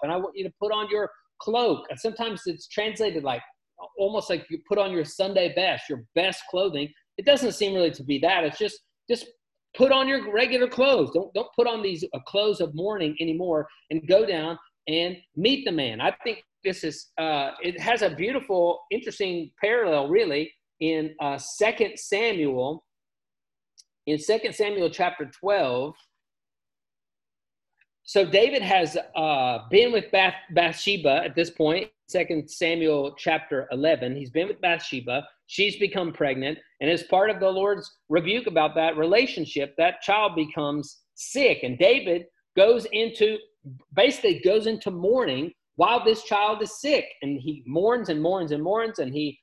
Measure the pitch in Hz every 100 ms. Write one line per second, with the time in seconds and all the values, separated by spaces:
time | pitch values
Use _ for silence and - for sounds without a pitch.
0 | 147 180 185 196 190 - 208 214 208 208
1 | 202 - _ _ - 233 233 139 - 127
2 | 220 220 226 196 185 156 - - 214 208
3 | 214 165 139 120 - _ _ - 180 196
4 | 196 214 - 170 - 160 - 196 190 175
5 | 151 - 190 190 175 180 185 135 - 131
6 | 117 165 185 - - 180 196 147 147 -
7 | _ - 202 285 240 - 202 190 165 165
8 | 135 135 165 185 156 - - - _ _
9 | - 233 - _ _ _ _ - 269 269
10 | 262 269 208 208 254 247 247 247 269 240
11 | 131 165 190 202 - - 240 220 202 165
12 | 180 135 - 196 214 185 165 147 196 208
13 | 151 151 165 160 185 156 143 _ _ 156
14 | 156 196 220 165 160 165 - _ - 160
15 | 175 180 _ 151 214 277 233 160 127 110
16 | 160 - 196 - _ _ 190 180 160 147
17 | - - 160 147 139 - 175 175 190 233
18 | 196 156 202 262 - 185 170 170 - 220
19 | 233 - 190 175 151 _ 208 240 196 151
20 | 139 196 190 143 160 - _ _ 160 160
21 | 156 156 147 139 - - 214 226 202 143
22 | - 202 226 190 147 127 131 160 - _
23 | _ _ _ _ _ _ _ _ _ _
24 | - 151 151 220 220 170 208 202 165 -
25 | 180 175 135 - 190 202 135 123 143 -
26 | _ _ _ _ _ _ _ _ _ _
27 | _ _ _ _ _ _ _ _ _ _
28 | - 202 175 196 233 277 190 190 160 170
29 | - 165 156 139 127 117 113 196 240 226
30 | - 190 185 - - 170 170 160 202 196
31 | 147 143 170 151 165 - 156 170 - _
32 | _ 180 175 160 151 - 165 165 160 147
33 | 143 - 170 160 - 139 - 127 151 143
34 | 123 139 127 147 190 202 180 170 - -
35 | 117 131 - _ _ - 202 196 202 196
36 | 170 151 147 131 135 156 _ _ 143 170
37 | - 185 214 185 190 190 202 196 - _
38 | _ 165 165 233 233 160 151 156 160 151
39 | 165 214 262 190 156 143 139 - 175 185
40 | - 208 208 160 151 160 143 147 139 -
41 | _ - - 269 254 147 127 123 185 262
42 | 185 175 175 _ _ 180 208 240 220 214
43 | 226 226 214 214 - _ 139 131 _ 143
44 | 262 285 214 151 180 214 214 220 208 175
45 | 185 254 196 131 170 - _ - 185 240
46 | 214 220 - 208 208 214 214 - 285 277
47 | - - 139 139 143 143 123 156 214 247
48 | 175 151 165 190 156 147 170 214 226 175
49 | 131 147 147 -